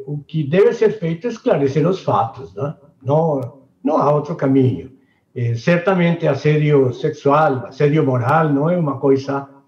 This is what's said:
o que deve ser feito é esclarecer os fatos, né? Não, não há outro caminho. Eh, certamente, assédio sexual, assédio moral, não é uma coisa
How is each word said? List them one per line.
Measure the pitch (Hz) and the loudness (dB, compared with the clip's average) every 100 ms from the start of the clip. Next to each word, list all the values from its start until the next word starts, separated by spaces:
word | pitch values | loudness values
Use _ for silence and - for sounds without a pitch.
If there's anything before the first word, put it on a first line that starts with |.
| - | -10
o | 147 | -10
que | - 160 | -6 -6
deve | 135 180 233 | 0 2 4
ser | 226 214 - | 4 0 0
feito | 165 165 240 | -4 -4 -6
é | |
esclarecer | 226 247 165 139 156 160 | -4 -2 0 0 2 0
os | 190 | 0
fatos, | - - 120 - - | -2 -2 -2 -8 -16
né? | 98 147 - - _ | -10 -10 -10 -20 _
Não, | 123 151 165 139 123 - _ _ | -2 0 0 -2 -6 -14 _ _
não | 139 151 | -2 0
há | 143 | 2
outro | 147 143 | 0 -2
caminho. | 170 139 135 123 87 - - _ _ _ 127 | -4 0 2 2 0 -8 -20 _ _ _ -6
Eh, | 120 | -4
certamente, | 117 170 170 196 180 170 165 156 | -2 0 0 2 2 2 0 -2
assédio | - 151 151 151 143 127 | 0 0 2 4 4 2
sexual, | - - - 139 147 151 127 - | 0 -6 -2 0 2 2 0 -6
assédio | - 147 156 | -2 0 2
moral, | 135 123 120 160 156 | 2 0 0 0 2
não | 139 156 | 0 0
é | 180 | 0
uma | 147 127 | -2 0
coisa | 139 135 143 139 - - | 0 0 0 -6 -8 -16